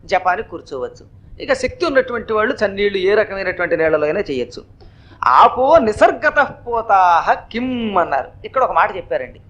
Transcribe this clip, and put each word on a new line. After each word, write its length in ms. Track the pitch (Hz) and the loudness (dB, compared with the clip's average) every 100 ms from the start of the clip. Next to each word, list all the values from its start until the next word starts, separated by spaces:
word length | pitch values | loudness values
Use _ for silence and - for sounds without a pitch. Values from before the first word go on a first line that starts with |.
| - | 0
జపానికి 440 | 190 180 180 175 | 0 0 -2 -6
కూర్చోవచ్చు. 680 | 165 - 135 123 - - - - - | -14 -12 -10 -10 -12 -20 -20 -20 -16
ఇక 120 | - | -4
శక్తి 320 | 262 254 254 339 | -4 -4 -4 -2
ఉన్నటువంటి 480 | 269 - 240 214 | 0 -2 -6 -4
వాళ్ళు 220 | 220 220 277 208 | -2 -2 -2 -4
చన్నీళ్లు 320 | 196 202 196 | 0 -2 0
ఏ 160 | 185 | 0
రకమైనటువంటి 640 | 214 208 196 185 170 175 170 | 2 0 -4 -6 -4 -2 0
నీళ్లలో 280 | 160 156 151 | 0 0 0
అయినా 140 | 170 | -2
చేయొచ్చు. 440 | 196 131 120 - - - - - - - - | -4 -6 -8 -12 -20 -20 -20 -20 -20 -4 4
"ఆపో 520 | 131 214 - 262 330 | 6 6 4 4 4
నిసర్గతః 760 | 226 208 330 262 302 294 254 | 4 2 2 4 0 0 -2
పోతాః 840 | - 240 233 220 196 180 165 170 | -4 -8 -6 0 4 4 4 2
కిం" 640 | 262 - 226 254 247 226 190 | -2 -2 -8 -6 -6 -2 0
అన్నారు. 300 | 160 139 - - 214 | 0 -2 -6 -14 -8
ఇక్కడ 180 | 262 | -2
ఒక 80 | 247 | 0
మాట 240 | 170 208 190 | 2 0 -2
చెప్పారండి. 440 | - 156 123 - | -6 -6 -6 -14